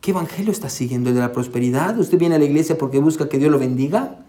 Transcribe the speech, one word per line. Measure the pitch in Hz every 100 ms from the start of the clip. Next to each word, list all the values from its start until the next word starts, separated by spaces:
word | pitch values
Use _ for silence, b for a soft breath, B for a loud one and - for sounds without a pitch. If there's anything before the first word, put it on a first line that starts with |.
| -
¿Qué |
evangelio | 185 165 - 202
está | - 131
siguiendo? | - 123 123 123
¿El | 123
de |
la | 120
prosperidad? | 127 123 120 123 127 175 226
¿Usted | 185 170
viene | 170 160
a |
la | 143
iglesia | 147 160 160
porque | 139 135
busca | 151 156 147
que | 139
Dios | 147
lo | 143
bendiga? | 127 127 139 202 269 -